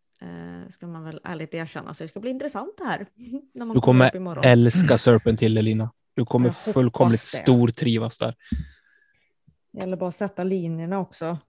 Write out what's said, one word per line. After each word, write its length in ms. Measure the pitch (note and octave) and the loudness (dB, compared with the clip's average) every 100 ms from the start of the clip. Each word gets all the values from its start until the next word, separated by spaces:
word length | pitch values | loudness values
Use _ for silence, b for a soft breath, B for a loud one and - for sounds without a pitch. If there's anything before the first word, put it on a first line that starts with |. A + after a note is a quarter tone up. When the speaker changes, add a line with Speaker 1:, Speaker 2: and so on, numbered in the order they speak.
| _ _ | _ _
Speaker 1:
Eh, 480 | F3 E3+ E3+ F3 F3 | -16 -14 -14 -16 -18
ska 180 | - F3 | -18 -16
man 160 | E3 | -14
väl 160 | D#3+ D#3 | -14 -14
ärligt 300 | - E3+ D#3+ | -12 -12 -10
erkänna. 400 | E3 E3 D#3 - | -10 -10 -12 -14
Så 100 | D3+ | -14
det 40 | D#3+ | -14
ska 120 | - | -12
bli 100 | A#3 | -10
intressant 440 | C4 C#4+ G#3 C#4+ G#4+ | -8 -8 -10 -12 -10
det 80 | D#4 | -6
här. 200 | E3 G3 | -6 -8
<laughs> 440 | _ A#3+ C4 - | _ -14 -14 -14
När 120 | B3+ A#3 | -14 -2
man 100 | A3 | 2
Speaker 2:
Du 60 | |
Speaker 1:
kommer 0 | |
Speaker 2:
kommer 260 | B2 B2+ B2+ | 4 6 4
Speaker 1:
upp 80 | F#3 | 2
imorgon. 280 | F#3 E3 C3+ | -8 0 6
Speaker 2:
älska 520 | A#2+ A#2+ E3+ D#3+ A#2+ | 6 6 4 4 4
Serpentine, 600 | - A#2 - A2 A2+ A2 | 4 4 4 0 2 2
Elina. 320 | A2 A2 A2+ - _ - | 2 0 -4 -8 _ -6
Du 100 | A#2 | 0
kommer 220 | B2 B2 | 2 2
Speaker 1:
Jag 60 | |
hoppas 200 | - - | -2 -2
Speaker 2:
fullkomligt 480 | D#3+ B2 - A#2+ A2+ | 2 2 4 4 2
Speaker 1:
det. 160 | - B2+ | 0 -2
Speaker 2:
stortrivas 800 | - B2 A#2+ - B2 A2+ A#2 - | 4 6 4 0 -2 0 -2 -4
där. 180 | A#2 A#2 B B B B B B B B B _ _ _ _ | -6 -6 B B B B B B B B B _ _ _ _
Speaker 1:
Det 60 | - | -12
gäller 180 | F#3 F#3 | -10 -6
bara 120 | F3+ | -8
att 60 | - | -6
sätta 280 | G3+ - | -8 -6
linjerna 560 | F#3 F#3+ E3 E3 E3 G3 | -4 -4 -4 -6 -6 -6
också. 380 | F3+ - E3 E3+ | -8 -8 -8 -8